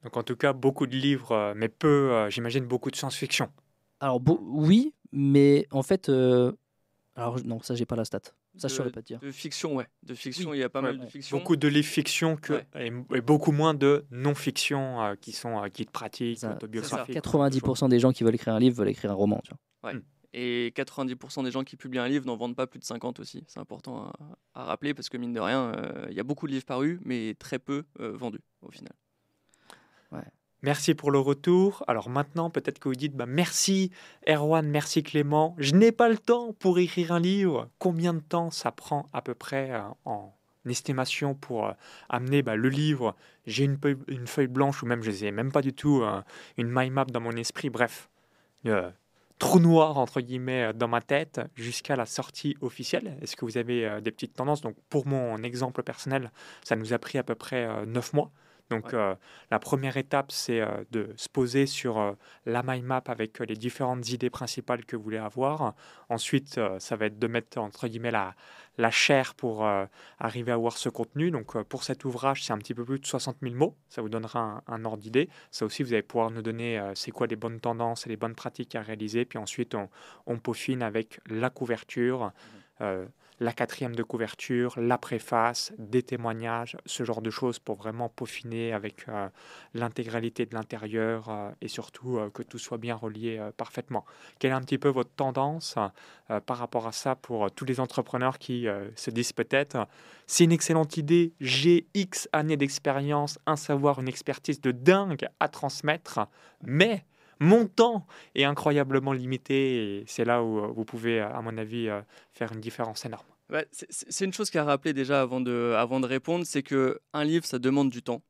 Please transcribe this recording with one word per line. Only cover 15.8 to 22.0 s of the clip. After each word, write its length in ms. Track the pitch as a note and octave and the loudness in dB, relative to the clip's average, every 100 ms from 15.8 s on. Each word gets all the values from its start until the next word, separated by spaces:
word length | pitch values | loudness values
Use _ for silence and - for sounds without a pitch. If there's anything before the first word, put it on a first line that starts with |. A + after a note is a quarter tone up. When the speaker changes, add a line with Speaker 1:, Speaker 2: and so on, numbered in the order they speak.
| A2 | -8
Speaker 1:
pratiques, 480 | - A2 - A#2+ A#2 | -8 -10 -6 -4 -4
Speaker 2:
Ça, 120 | A2+ | -6
Speaker 1:
autobiographiques, 320 | - A2 A2+ | -8 -8 -8
Speaker 3:
C'est 60 | G#2+ | -4
ça. 60 | - | -6
Speaker 1:
ce 20 | |
genre 80 | A#2+ | -4
de 40 | |
Speaker 2:
quatre-vingt-dix 460 | C3+ - D#3 C#3 C3 | -6 2 4 4 4
pour 160 | C3 C3 | 0 2
cent 80 | C3+ | 6
Speaker 1:
choses. 40 | |
Speaker 2:
des 100 | A#2+ | 8
gens 120 | B2+ | 6
qui 120 | B2+ | 6
veulent 100 | A2+ | 4
écrire 200 | A2+ - | 2 0
un 40 | A2 | 6
livre 160 | B2+ B2 | 6 6
veulent 120 | G2+ | 0
écrire 220 | - G#2 | 0 -4
un 40 | |
roman, 260 | G2 G2+ G#2 | 2 2 2
tu 60 | - - _ _ | -4 -20 _ _
vois. 100 | A2+ | -10
Speaker 3:
Ouais. 60 | C3+ | -10
Speaker 1:
Hmm. 40 | - _ _ | -12 _ _
Speaker 3:
Et 380 | A#2+ B2 A#2+ A#2 | -8 -4 -2 -2
quatre-vingt-dix 420 | A#2 C3+ - C3 B2+ | -4 -8 -4 -6 -6
pour 160 | C3+ | -10
cent 100 | D3 | -6
des 80 | C3 | -4
gens 140 | B2+ | -4
qui 120 | C3 D3+ | -6 -10
publient 220 | C#3 B2+ | -6 -4